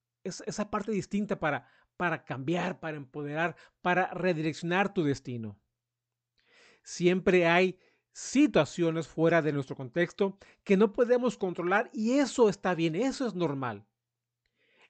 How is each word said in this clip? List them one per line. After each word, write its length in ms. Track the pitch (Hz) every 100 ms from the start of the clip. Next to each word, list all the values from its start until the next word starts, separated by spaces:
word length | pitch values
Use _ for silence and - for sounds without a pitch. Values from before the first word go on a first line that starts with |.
| _ _ 185
esa, 180 | - -
esa 240 | 196 214
parte 220 | 214 202
distinta 480 | 202 - 202 208 190
para, 300 | 156 139 - _ _ -
para 300 | 175 160 -
cambiar, 560 | 135 135 175 180 -
para 160 | 165 151
empoderar, 580 | 135 147 147 151 170 - - _
para 320 | 180 180 185
redireccionar 800 | 180 185 160 160 151 170 180 202
tu 100 | 196
destino. 540 | 147 135 - 120 110 101 _ _ _ _ _ _ _ _ _ _ _ _
Siempre 640 | - - 175 185 196 180 170
hay 320 | 175 185 - _ _ _
situaciones 960 | - - 254 294 180 143 - 165 160 156
fuera 340 | - 165 170
de 120 | 151
nuestro 220 | 143 131 139
contexto 600 | 131 170 170 - 196 190 - _
que 140 | - 190
no 160 | 220
podemos 440 | 202 240 247 247 -
controlar 520 | 185 170 175 202 233
y 200 | 220 220
eso 360 | 269 262 - 220
está 260 | - 190 165
bien, 200 | 165 160
eso 320 | 262 262 247
es 80 | 180
normal. 500 | 165 139 127 104 110 _ _ _ _ _ _ _ _ _ _